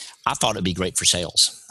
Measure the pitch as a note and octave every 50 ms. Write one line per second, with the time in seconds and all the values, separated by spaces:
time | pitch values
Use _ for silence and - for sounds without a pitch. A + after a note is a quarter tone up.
0 | - - - _ - - D3+ - - A2+ G#2 G2+ F2+ F#2+ E2+ F2+ F#2 F2 - -
1 | - - - F2 E2+ - - - - - - - - -